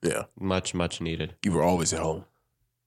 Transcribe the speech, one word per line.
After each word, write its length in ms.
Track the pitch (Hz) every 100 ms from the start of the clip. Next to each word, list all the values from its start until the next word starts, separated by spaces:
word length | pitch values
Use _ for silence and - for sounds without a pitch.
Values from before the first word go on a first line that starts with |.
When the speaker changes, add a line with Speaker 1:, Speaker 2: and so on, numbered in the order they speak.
Speaker 1:
Yeah. 220 | 85 - - -
Speaker 2:
Much, 340 | 95 92 -
much 280 | 90 85 -
needed. 340 | 82 82 90 -
Speaker 1:
You 80 | 101
were 100 | 80
always 300 | 85 90 78
at 60 | 82
home. 260 | 80 80 - _ _ _ _ _